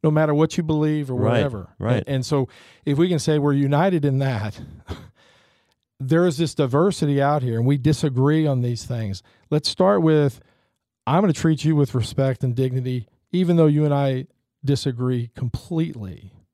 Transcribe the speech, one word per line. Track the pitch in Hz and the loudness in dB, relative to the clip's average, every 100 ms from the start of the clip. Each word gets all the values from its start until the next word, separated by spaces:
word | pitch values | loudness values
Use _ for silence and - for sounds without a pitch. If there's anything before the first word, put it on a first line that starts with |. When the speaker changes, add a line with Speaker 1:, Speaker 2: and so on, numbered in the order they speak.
Speaker 1:
no | 156 | 2
matter | 156 156 | 2 2
what | 147 160 - | 2 0 0
you | |
believe | 160 156 151 151 135 | -2 0 0 -2 -4
or | 123 | -2
Speaker 2:
Right, | 123 | 0
Speaker 1:
whatever. | 117 135 107 85 _ | 2 0 -4 -12 _
Speaker 2:
right. | 104 123 | -2 -2
Speaker 1:
And, | - | -2
and | 135 123 | -4 0
so | 143 127 - - _ - | -2 -2 -8 -20 _ -4
if | 143 | 0
we | 180 | 2
can | 165 | 2
say | - 151 | 0 2
we're | 143 | 2
united | 139 139 143 190 175 143 | 2 2 2 2 2 0
in | 135 | 0
that, | 135 117 107 - - - - | -2 -4 -6 -10 -18 -20 -16
<laughs> | - - _ _ _ _ _ _ _ _ _ | -16 -16 _ _ _ _ _ _ _ _ _
there | 131 160 180 | 0 2 2
is | 135 | 0
this | 165 - | -4 0
diversity | 135 139 190 - 151 139 | 0 2 2 0 0 2
out | 139 147 | 2 0
here, | 127 113 | 0 0
and | 123 | 0
we | 143 | 2
disagree | 131 156 156 127 139 156 156 | 2 0 0 2 2 2 0
on | 131 | 0
these | 123 117 - | -2 -4 -6
things. | 120 107 95 _ _ _ | -6 -6 -8 _ _ _
Let's | 151 - | -2 -2
start | - 185 202 | 0 2 4
with, | 160 156 143 - _ _ _ _ _ _ - | 4 4 2 -2 _ _ _ _ _ _ -2
I'm | 160 | 2
gonna | 202 | 2
treat | 147 165 156 | 2 0 2
you | 151 151 | 2 2
with | 139 127 | 2 0
respect | 110 - 135 127 | -4 -2 -2 0
and | 131 123 | -2 0
dignity, | 131 127 127 127 110 _ _ | -2 -2 -4 -6 -10 _ _
even | 175 175 170 | -2 2 4
though | 156 | 4
you | 147 151 | 4 2
and | |
I | 143 139 131 139 _ _ _ 139 | 2 0 -2 -6 _ _ _ -2
disagree | 139 143 120 127 123 117 - | -2 -2 -2 -2 -2 -4 -6
completely. | 123 - - 165 165 120 98 87 95 - _ | -6 -8 -6 -4 -4 -6 -14 -14 -20 -20 _